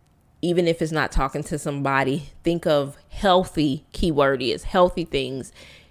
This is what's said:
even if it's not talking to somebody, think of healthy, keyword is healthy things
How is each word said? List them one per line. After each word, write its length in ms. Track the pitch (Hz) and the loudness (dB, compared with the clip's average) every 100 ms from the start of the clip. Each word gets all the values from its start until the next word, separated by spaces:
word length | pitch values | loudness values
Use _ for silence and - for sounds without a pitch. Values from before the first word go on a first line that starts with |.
| _ _ _ _ | _ _ _ _
even 260 | 170 170 170 | 0 2 2
if 140 | 165 | 0
it's 120 | 156 | -2
not 200 | 156 131 | -2 0
talking 300 | - 135 147 | 0 -2 -2
to 140 | 147 151 | -6 -6
somebody, 720 | 156 143 139 135 135 143 143 - | -6 -4 0 0 0 -2 -6 -6
think 240 | 165 170 175 | -2 0 2
of 300 | 147 139 - - | 2 0 -8 -16
healthy, 760 | - 202 185 185 - 147 135 - | -2 2 4 2 -2 -2 -2 -6
keyword 480 | - 175 143 135 135 | -2 0 2 2 2
is 240 | 127 - | -2 -4
healthy 400 | - 190 180 185 | -2 4 4 2
things 480 | 160 139 127 131 - - - - - | -4 -4 -4 -6 -10 -16 -20 -20 -20